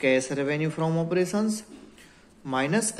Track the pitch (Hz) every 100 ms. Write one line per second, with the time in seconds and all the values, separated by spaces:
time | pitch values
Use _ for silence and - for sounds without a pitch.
0 | 135 131 131 143 139 147 156 156 160 165
1 | 165 180 180 208 220 214 - - - -
2 | - - - - - 131 143 208 220